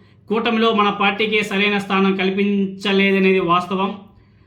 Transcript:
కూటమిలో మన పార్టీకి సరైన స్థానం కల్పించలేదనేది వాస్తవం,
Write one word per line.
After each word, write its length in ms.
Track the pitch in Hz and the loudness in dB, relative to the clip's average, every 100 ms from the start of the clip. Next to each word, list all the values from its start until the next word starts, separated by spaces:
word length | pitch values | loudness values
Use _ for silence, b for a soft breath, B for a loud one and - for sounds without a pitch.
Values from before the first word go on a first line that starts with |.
| B B - | B B -6
కూటమిలో 440 | 220 233 220 226 | -2 0 0 2
మన 160 | 208 202 | 2 0
పార్టీకి 540 | - 196 202 220 214 | 0 -2 0 0 0
సరైన 340 | 208 196 208 202 | -2 0 0 0
స్థానం 400 | 190 190 196 190 | -2 0 2 0
కల్పించలేదనేది 1200 | 185 190 202 202 190 - 208 196 196 190 190 190 | -2 0 0 0 -2 -4 -2 0 2 2 4 2
వాస్తవం, 600 | 170 175 175 190 196 - - b b b | 2 0 0 -4 -4 -6 -16 b b b